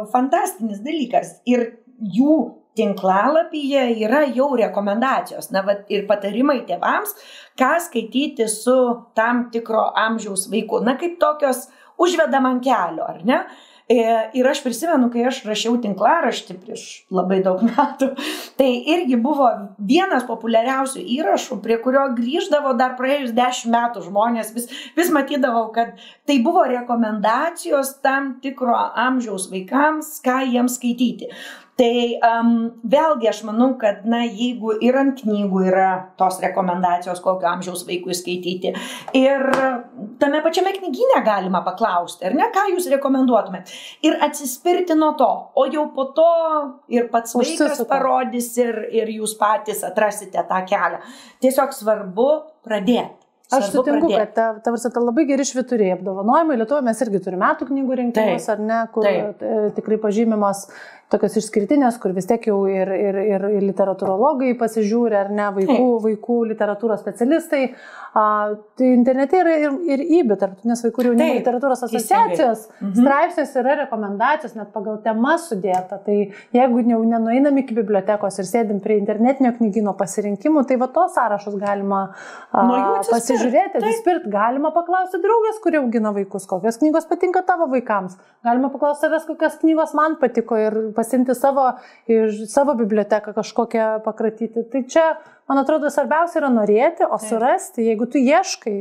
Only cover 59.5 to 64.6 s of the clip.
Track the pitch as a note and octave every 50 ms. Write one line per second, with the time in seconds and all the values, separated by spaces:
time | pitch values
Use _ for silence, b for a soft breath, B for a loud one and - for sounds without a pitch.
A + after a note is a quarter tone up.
59.5 | A3+ G#3+ G#3+ G#3 G#3 A3 - - A3 G#3+ A3 G#3 F#3+ A3 A#3 A3+ A3 G#3 G#3 G3+
60.5 | F#3+ G3 - B B B B B B B B - - G3+ - G3+ G#3+ A3 G#3+ -
61.5 | - G#3+ G3+ - D4 D4 C#4 A#3+ A#3 - - G3 F3+ F#3+ F3 - A#3 A#3 - A3+
62.5 | G3+ G3 G3 G3 G3 F#3+ F#3 G3 F#3+ - G#3 G3 F#3+ G3+ G3 G#3+ G3 F#3+ G3 G3+
63.5 | G#3+ G3 G3 G3 F#3+ - G3 F#3+ F#3+ F#3+ G3+ F#3+ F#3+ F#3+ A#3+ D4 D#4 B3 C4 B3+
64.5 | A#3+ B3